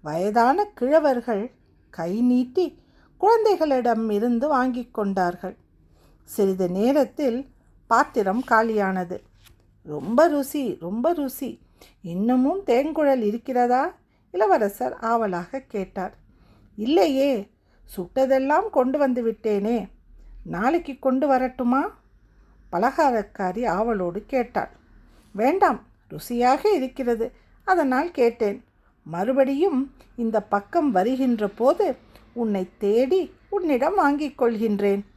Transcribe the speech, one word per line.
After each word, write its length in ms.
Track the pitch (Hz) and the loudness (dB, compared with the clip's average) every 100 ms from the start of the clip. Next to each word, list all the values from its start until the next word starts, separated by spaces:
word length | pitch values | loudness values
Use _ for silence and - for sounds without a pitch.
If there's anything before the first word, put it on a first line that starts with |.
வயதான 640 | 151 160 196 220 233 339 415 | -6 -4 0 4 4 2 -2
கிழவர்கள் 840 | - 247 311 302 247 240 208 240 _ _ _ _ | -4 2 4 4 0 -2 -4 -6 _ _ _ _
கை 320 | - 170 208 | -10 -6 0
நீட்டி 580 | 247 247 254 - 339 - _ _ _ _ | 2 2 0 -2 -2 -6 _ _ _ _
குழந்தைகளிடம் 920 | 392 453 440 370 311 254 240 220 220 | 2 4 4 2 2 2 2 0 0
இருந்து 380 | 202 240 233 294 | -2 0 0 0
வாங்கி 420 | 269 262 247 233 | 0 0 -4 -8
கொண்டார்கள். 680 | - 202 190 175 180 185 - _ _ _ _ _ _ | -4 -2 0 -2 -2 -12 -14 _ _ _ _ _ _
சிறிது 460 | _ - 196 190 180 | _ -2 0 0 -2
நேரத்தில் 800 | 185 233 285 220 - 277 233 277 _ _ _ _ | 0 2 2 0 -2 -4 -4 -8 _ _ _ _
பாத்திரம் 560 | 233 294 254 190 220 262 | 2 2 0 0 -2 2
காலியானது. 760 | 226 226 214 190 185 175 180 _ _ - _ _ _ | 2 2 0 0 -2 -6 -10 _ _ -20 _ _ _
"ரொம்ப 440 | - 147 151 240 330 | -12 -10 -2 2 4
ருசி, 500 | 294 277 294 247 - | 2 -4 -6 -6 -8
ரொம்ப 340 | 170 220 294 | -8 -4 -2
ருசி. 460 | 349 269 - 262 - _ _ - _ | -2 -6 -8 -12 -12 _ _ -20 _
இன்னமும் 640 | 165 175 220 254 269 381 392 | -10 -4 0 2 2 -2 0
தேன்குழல் 560 | 240 285 311 285 262 | 0 0 0 0 2
இருக்கிறதா?" 720 | 208 233 - 247 240 247 330 - _ _ _ | 0 -4 -4 -2 2 0 -2 -8 _ _ _
இளவரசர் 600 | 359 415 330 202 - 247 | -2 2 2 2 -4 -8
ஆவலாக 680 | - 226 233 214 175 175 269 | -6 -2 -2 -2 -4 -8 -12
கேட்டார். 580 | - 208 185 - 190 - _ _ _ _ _ - | -10 -10 -8 -8 -10 -12 _ _ _ _ _ -8
"இல்லையே, 720 | 226 339 349 269 285 240 202 _ _ _ - - | 0 2 2 2 0 -2 -6 _ _ _ -16 -12
சுட்டதெல்லாம் 720 | 175 262 262 269 269 311 427 | -6 -2 2 2 2 0 0
கொண்டு 280 | - 254 294 | 0 0 0
வந்து 340 | 277 247 226 | 0 0 -4
விட்டேனே. 560 | 226 220 202 202 226 190 - _ - - - | -4 -4 -2 -2 -4 -4 -16 _ -20 -20 -20
நாளைக்கு 560 | - 170 233 339 339 254 | -10 -4 0 -2 -4 -4
கொண்டு 300 | 269 262 294 | -2 0 2
வரட்டுமா?" 600 | 254 254 254 240 262 359 - _ _ _ _ _ _ - | 2 0 -2 0 0 -2 -10 _ _ _ _ _ _ -8
பலகாரக்காரி 960 | 175 233 269 294 233 202 - 185 185 240 | 0 0 2 2 2 -4 -6 -6 -2 -4
ஆவலோடு 560 | 180 226 214 175 185 - | -2 -2 -2 -4 -6 -4
கேட்டாள். 460 | 262 233 208 - - _ - _ _ _ | -4 -2 -4 -6 -12 _ -20 _ _ _
"வேண்டாம், 540 | 196 247 370 370 233 - _ _ | 0 0 4 2 0 -10 _ _
ருசியாக 640 | 156 - 240 247 262 427 | -16 -6 2 2 4 2
இருக்கிறது, 580 | 370 254 - 240 233 226 _ _ _ | 0 -2 -4 -4 -2 -4 _ _ _
அதனால் 480 | - 370 277 254 349 | 0 2 2 0 -2
கேட்டேன். 520 | 320 233 226 208 202 _ _ _ _ | 0 0 2 -4 -4 _ _ _ _
மறுபடியும் 920 | 151 170 208 269 269 277 370 262 277 - - - | -12 -6 -2 2 2 2 0 0 -4 -12 -20 -6
இந்த 260 | 226 214 | -2 -2
பக்கம் 500 | 202 202 202 349 294 | 0 -4 0 0 2
வருகின்ற 560 | 190 214 262 262 226 208 | 2 0 0 0 0 -4
போது 480 | - 247 339 370 - _ - - | 2 2 2 0 -2 _ -20 -16
உன்னை 360 | 240 226 196 185 _ | -6 -4 -2 -4 _
தேடி 560 | - 226 262 381 349 - _ | 0 2 2 0 -2 -10 _
உன்னிடம் 460 | 403 349 254 294 392 | 0 2 2 2 2
வாங்கிக் 460 | 294 285 302 - | 2 2 -4 0
கொள்கின்றேன்." 640 | 240 214 226 202 202 202 202 | 0 2 0 2 2 0 -4